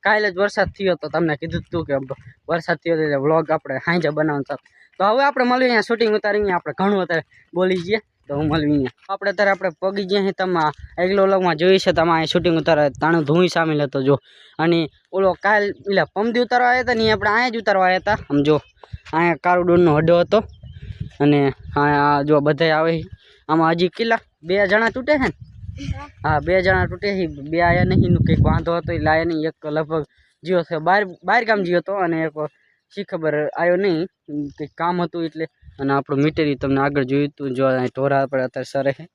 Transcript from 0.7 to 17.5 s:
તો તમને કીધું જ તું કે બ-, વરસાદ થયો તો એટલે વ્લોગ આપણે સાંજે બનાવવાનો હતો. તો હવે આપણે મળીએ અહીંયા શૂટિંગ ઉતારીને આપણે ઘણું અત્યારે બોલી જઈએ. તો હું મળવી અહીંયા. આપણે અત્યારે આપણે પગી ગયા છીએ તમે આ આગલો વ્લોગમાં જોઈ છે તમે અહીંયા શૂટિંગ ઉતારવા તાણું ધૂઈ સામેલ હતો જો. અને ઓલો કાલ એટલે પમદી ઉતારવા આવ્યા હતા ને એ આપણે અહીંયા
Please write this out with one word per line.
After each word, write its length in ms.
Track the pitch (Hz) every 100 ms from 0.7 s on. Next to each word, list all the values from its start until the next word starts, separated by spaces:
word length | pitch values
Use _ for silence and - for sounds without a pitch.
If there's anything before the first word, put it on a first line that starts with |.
| - 190 170
તો 140 | 151
તમને 260 | 156 165 151
કીધું 260 | 165 165
જ 20 | -
તું 140 | 170 156
કે 120 | 139
બ-, 180 | 131 135 - - -
વરસાદ 280 | 165 - 165
થયો 180 | - 165
તો 60 |
એટલે 140 | 156 143
વ્લોગ 360 | 139 160 -
આપણે 260 | 156 - 131
સાંજે 320 | - 175 156
બનાવવાનો 300 | 151 156 147
હતો. 160 | 135 139 _ _ _ _
તો 80 | 190
હવે 180 | 233
આપણે 200 | 277 277
મળીએ 240 | 247 247 254
અહીંયા 140 | 233
શૂટિંગ 340 | 196 233 226 214
ઉતારીને 380 | 208 208 208
આપણે 200 | 180 160 139
ઘણું 240 | 196 202
અત્યારે 220 | 180 165 - _ _
બોલી 240 | 170 185 185
જઈએ. 220 | 170 220 - _ _
તો 80 | 143
હું 120 | 156
મળવી 240 | 156 147
અહીંયા. 420 | 147 127 - _
આપણે 180 | 196 196
અત્યારે 200 | 185 202
આપણે 180 | 190 190 160
પગી 240 | 190 202 190
ગયા 160 | 202
છીએ 100 | 196
તમે 280 | 190 185 175
આ 120 | 156 - - -
આગલો 280 | 180 196 190
વ્લોગમાં 300 | 196 185 156
જોઈ 240 | 175 190
છે 120 | 190
તમે 200 | 170 165
અહીંયા 140 | 165 160
શૂટિંગ 320 | 180 170 165
ઉતારવા 320 | 147 156 147
તાણું 340 | 131 151 170
ધૂઈ 240 | 143 160 180
સામેલ 340 | 170 165 151
હતો 200 | 143 139
જો. 180 | 135 139 _ - - _
અને 300 | 160 170 156 _ _
ઓલો 220 | 185 190
કાલ 360 | 175 196 208 208
એટલે 340 | - 196 196
પમદી 360 | 151 - 220 233
ઉતારવા 280 | 240 247 247
આવ્યા 120 | 254
હતા 140 | 240
ને 120 | 233 220
એ 60 |
આપણે 180 | 214 208
અહીંયા 200 | 214 247